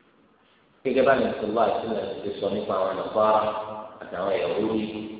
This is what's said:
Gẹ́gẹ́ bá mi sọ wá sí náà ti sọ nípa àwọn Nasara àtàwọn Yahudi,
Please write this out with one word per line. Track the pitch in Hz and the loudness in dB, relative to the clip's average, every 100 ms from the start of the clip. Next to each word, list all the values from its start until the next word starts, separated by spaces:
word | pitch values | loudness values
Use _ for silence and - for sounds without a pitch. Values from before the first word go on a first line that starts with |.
| _ _ _ _ _ _ _ _ | _ _ _ _ _ _ _ _
Gẹ́gẹ́ | 135 127 | 0 4
bá | 127 | 6
mi | 131 113 | 6 2
sọ | - 107 | 0 -2
wá | 110 107 | 2 2
sí | - 113 | 2 -2
náà | 104 95 92 | -4 -4 -6
ti | 101 | -8
sọ | - 101 | -4 -2
nípa | 104 - | -2 -2
àwọn | 95 95 | 0 0
Nasara | 92 87 110 107 107 107 107 107 107 107 - | -2 -2 2 4 4 2 -2 -6 -10 -12 -14
àtàwọn | - 90 95 | -10 -4 -2
Yahudi, | 92 87 95 110 110 104 107 107 107 | 0 0 0 0 0 -2 -6 -10 -6